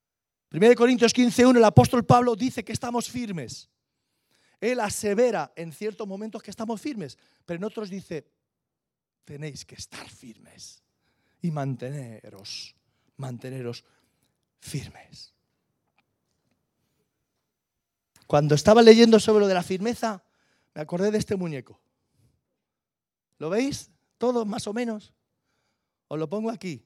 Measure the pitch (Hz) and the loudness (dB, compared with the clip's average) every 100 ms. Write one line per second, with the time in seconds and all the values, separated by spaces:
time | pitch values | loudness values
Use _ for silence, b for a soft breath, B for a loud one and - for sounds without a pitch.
0 | _ _ _ _ _ 151 220 240 240 247 | _ _ _ _ _ 2 4 6 4 4
1 | 226 - 247 - 247 247 220 220 247 247 | 2 2 2 4 6 8 6 8 6 4
2 | 196 247 247 220 254 - - 220 240 240 | 4 4 4 -2 -4 -6 -10 -10 -6 -6
3 | - 247 233 175 113 - - _ _ _ | -6 -10 -10 -10 -12 -16 -20 _ _ _
4 | _ _ _ _ _ - 226 247 208 - | _ _ _ _ _ -8 -6 -4 -6 -4
5 | 208 202 247 196 147 - 165 151 208 214 | -4 0 0 0 -6 -10 -14 -10 -10 -10
6 | 214 190 220 214 - 190 226 220 294 233 | -12 -12 -12 -14 -16 -12 -8 -8 -8 -10
7 | 143 - _ _ - 170 208 226 208 190 | -12 -16 _ _ -12 -10 -8 -10 -12 -12
8 | - 160 - _ _ _ _ _ _ _ | -12 -14 -14 _ _ _ _ _ _ _
9 | _ _ - 143 151 135 - - - - | _ _ -20 -14 -14 -14 -20 -20 -20 -20
10 | - - 123 - _ - - - _ _ | -20 -20 -20 -20 _ -20 -20 -20 _ _
11 | _ _ _ _ 175 151 135 123 123 147 | _ _ _ _ -8 -6 -6 -6 -10 -12
12 | 123 113 110 107 101 - - _ _ _ | -14 -18 -20 -20 -16 -16 -18 _ _ _
13 | _ - 131 120 127 131 120 120 _ _ | _ -16 -12 -12 -12 -10 -10 -12 _ _
14 | _ _ _ _ _ _ - 147 85 - | _ _ _ _ _ _ -12 -12 -12 -20
15 | - - - _ _ _ _ _ _ _ | -20 -20 -20 _ _ _ _ _ _ _
16 | _ _ _ _ _ _ _ _ _ _ | _ _ _ _ _ _ _ _ _ _
17 | _ _ _ _ _ _ _ _ _ _ | _ _ _ _ _ _ _ _ _ _
18 | _ _ - 147 147 147 - 226 226 226 | _ _ -2 0 2 2 4 8 10 10
19 | 233 214 220 214 202 185 170 185 214 233 | 10 6 4 2 4 0 -2 -6 -6 -4
20 | 226 190 _ _ _ _ _ - 156 175 | -6 -8 _ _ _ _ _ -16 -8 -4
21 | 202 214 - 202 175 139 117 - _ _ | -2 -2 -4 -6 -6 -8 -14 -20 _ _
22 | _ _ _ _ _ _ _ _ _ _ | _ _ _ _ _ _ _ _ _ _
23 | _ _ _ - 151 202 269 - - _ | _ _ _ -12 -6 -2 -2 -6 -14 _
24 | _ - 240 240 214 220 - 214 240 214 | _ -6 -2 -2 -4 -6 -8 -6 -6 -8
25 | - _ _ _ _ _ _ _ _ _ | -14 _ _ _ _ _ _ _ _ _
26 | - 151 156 202 220 233 190 127 | -12 -10 -8 -6 -6 -8 -10 -12